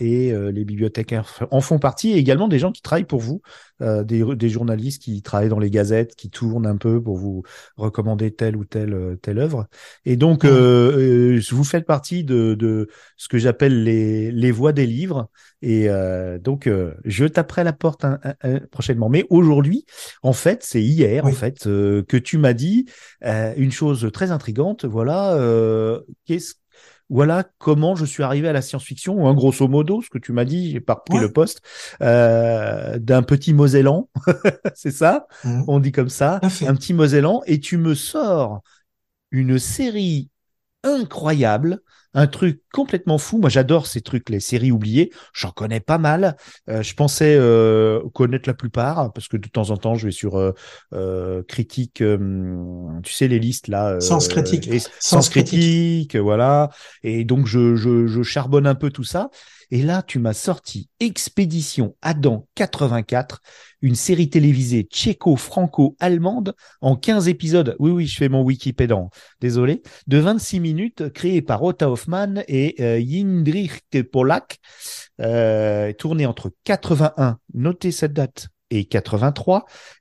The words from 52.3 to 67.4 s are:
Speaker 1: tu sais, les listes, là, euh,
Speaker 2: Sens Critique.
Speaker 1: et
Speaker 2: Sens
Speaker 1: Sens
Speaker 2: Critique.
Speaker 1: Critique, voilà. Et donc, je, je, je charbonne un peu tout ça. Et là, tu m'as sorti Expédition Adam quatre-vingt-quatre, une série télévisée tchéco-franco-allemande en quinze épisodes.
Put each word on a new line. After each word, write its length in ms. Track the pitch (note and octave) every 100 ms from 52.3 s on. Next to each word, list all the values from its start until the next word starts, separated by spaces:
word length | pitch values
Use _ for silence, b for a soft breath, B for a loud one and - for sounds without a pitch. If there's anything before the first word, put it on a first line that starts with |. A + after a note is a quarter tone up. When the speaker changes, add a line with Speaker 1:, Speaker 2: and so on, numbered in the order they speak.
| F#2+ F#2 F2+ F2 F2 E2+ E2
Speaker 1:
tu 100 | F2+
sais, 140 | - C3+
les 140 | A#2+
listes, 260 | A#2 A#2+ -
là, 280 | G2+ G#2
euh, 60 | F#2
Speaker 2:
Sens 280 | F2+ D#3 -
Critique. 400 | D#3+ C#3 F3+ -
Speaker 1:
et 100 | A#2
Speaker 2:
Sens 140 | - -
Speaker 1:
Sens 280 | - E3+ -
Speaker 2:
Critique. 300 | - - E3+
Speaker 1:
Critique, 560 | E3 E3 E3+ E3 D3 A2+
voilà. 540 | G#2 G#2 B2+ C#3+ D3 B B B
Et 220 | A2+ A#2
donc, 240 | A#2 B2+ A#2
je, 260 | A#2+ A#2+
je, 320 | A#2 A#2+ A#2+ A#2
je 160 | A2+
charbonne 460 | A#2 D3 C3 C#3+ C#3
un 80 | C3+
peu 140 | D3
tout 120 | C#3
ça. 280 | A#2+ F3 C4 b b b b
Et 120 | B2
là, 200 | D3 F#3
tu 160 | - B2+
m'as 140 | A#2
sorti 560 | G#2 - D#3+ - G#2 - -
Expédition 960 | A3+ - - - F#3 E3 D3 - G#2 -
Adam 440 | D#3 D3+ C#3 A2 -
quatre-vingt-quatre, 840 | - G3+ - C#3 A#2 G#2 B2 B2+ - b b b b
une 140 | C3+
série 340 | A#2+ - F3 D#3
télévisée 540 | E3 D3 C3 B2 A#2+
tchéco-franco-allemande 1700 | G2+ - A#3 - F3+ C3+ - - F3 - C#3 - F3+ F3 F3 A#3+ G3 - b b
en 160 | C3 C3
quinze 320 | - G#3+ F3
épisodes. 460 | F3+